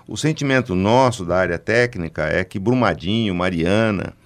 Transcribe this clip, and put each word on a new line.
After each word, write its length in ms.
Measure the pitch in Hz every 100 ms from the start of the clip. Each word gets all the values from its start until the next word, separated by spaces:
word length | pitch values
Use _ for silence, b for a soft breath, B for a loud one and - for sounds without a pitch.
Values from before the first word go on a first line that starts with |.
| -
O 80 | -
sentimento 580 | 151 156 143 131 123
nosso 520 | 92 98 123 131 120 85
da 100 | 90
área 220 | 90 85
técnica 680 | - 113 120 98 82 - 78
é 160 | 80
que 160 | 92 107
Brumadinho, 760 | 95 127 113 76 82 113 110
Mariana 800 | 90 90 87 82 104 113 98 - -